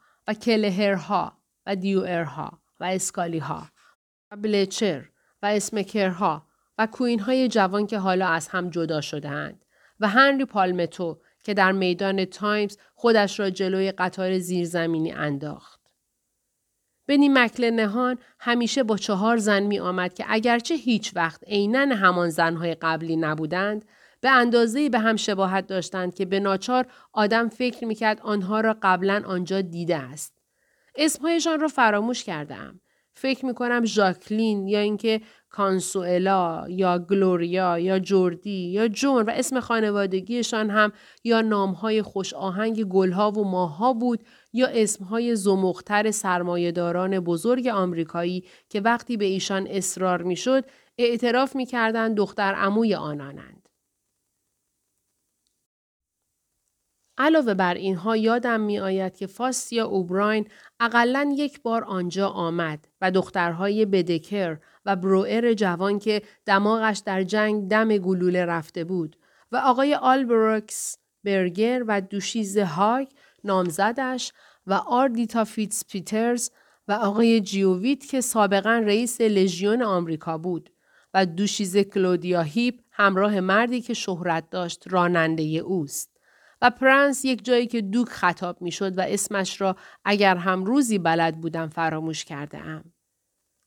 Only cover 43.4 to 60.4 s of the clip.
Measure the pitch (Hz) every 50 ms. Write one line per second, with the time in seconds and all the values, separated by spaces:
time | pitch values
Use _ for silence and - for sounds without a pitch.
43.4 | 208 196 180 180 180 165 147 165 226 262 262 226 247 247 233 226 - - - _
44.4 | _ _ - 233 254 - - 233 214 202 - - 196 180 220 233 240 240 233 208
45.4 | 185 202 196 190 190 185 175 - - - 208 208 214 220 202 - - 190 180 175
46.4 | 175 175 175 175 175 175 170 180 175 170 170 180 185 190 196 190 175 175 170 165
47.4 | 165 226 247 262 240 254 220 196 185 180 175 165 160 156 - 170 175 175 180 180
48.4 | 185 - - - _ _ - 208 196 226 240 233 - - 240 208 202 190 190 190
49.4 | - - 196 190 190 - 185 196 180 - - 185 185 185 180 175 170 185 180 165
50.4 | - 254 262 269 254 - - _ _ _ _ - 247 233 240 220 247 240 226 254
51.4 | 269 262 - 269 254 233 247 240 226 220 220 226 226 226 220 202 202 190 - -
52.4 | 202 196 196 - 196 196 202 220 233 220 190 156 147 151 147 147 139 139 139 151
53.4 | - - - - _ _ _ _ _ _ _ _ _ _ _ _ _ _ _ _
54.4 | _ _ _ _ _ _ _ _ _ _ _ _ _ _ _ _ _ _ _ _
55.4 | _ _ _ _ _ _ _ _ _ _ _ _ _ _ _ _ _ _ _ _
56.4 | _ _ _ _ _ _ _ _ _ _ _ _ _ _ _ - 262 311 320 311
57.4 | 269 226 196 185 185 175 175 - 185 190 190 170 175 220 226 220 220 220 233 247
58.4 | 233 247 233 220 214 208 208 202 196 190 190 190 190 185 185 _ 196 190 - -
59.4 | 240 262 247 247 - - 233 233 220 - 202 190 180 175 180 190 208 208 214 214